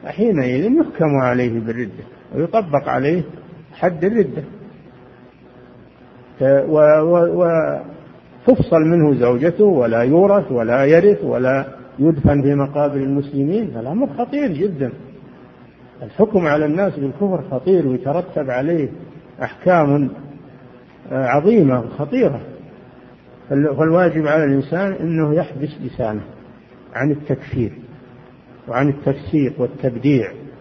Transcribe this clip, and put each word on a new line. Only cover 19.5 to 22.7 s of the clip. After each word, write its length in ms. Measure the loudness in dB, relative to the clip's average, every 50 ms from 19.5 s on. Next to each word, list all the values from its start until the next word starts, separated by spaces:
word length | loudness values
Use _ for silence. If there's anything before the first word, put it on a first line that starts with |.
| -10 -4 0 2 4 4 4 4 2 2 0 -2 -4 -10 -18 -18 -20 -20 -20 -20 -20 -20 -20 -20 -20 -20 -20 -20 -20 -20 -16 -8
آه، 140 | -6 -4 -2
عظيمة 560 | 0 0 2 4 4 4 6 4 4 4 0
خطيرة. 600 | -2 -6 -8 -8 -6 -4 0 0 0 0 0 -4 -10 -14 -18 -20 -20 -20